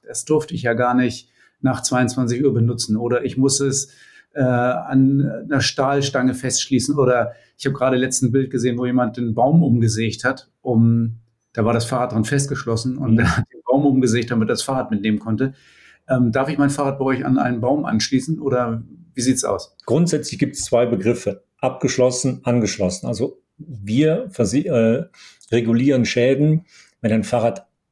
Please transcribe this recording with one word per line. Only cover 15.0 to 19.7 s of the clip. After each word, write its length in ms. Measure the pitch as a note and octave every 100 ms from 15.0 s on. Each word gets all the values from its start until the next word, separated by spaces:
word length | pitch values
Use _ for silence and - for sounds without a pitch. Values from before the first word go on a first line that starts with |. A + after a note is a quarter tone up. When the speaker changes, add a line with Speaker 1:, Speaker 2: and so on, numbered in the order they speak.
| G#2+ G#2
Speaker 1:
konnte. 340 | A2+ G#2+ C3+ - _ - - _ -
Ähm, 240 | B2+ A#2+
darf 160 | B2+ C3+
ich 100 | C#3+
mein 120 | C#3+
Fahrrad 280 | C#3+ C#3 C3+
bei 60 |
euch 220 | C3+ B2+ C3+
an 120 | C3
einen 220 | B2 A#2
Baum 240 | B2 D3+
anschließen 560 | C3+ A2 - C3 C#3+ D#3
oder 440 | C#3 B2 A#2 A2+ - - -
wie 80 | -
sieht's 220 | B2 B2
aus? 320 | - G2 -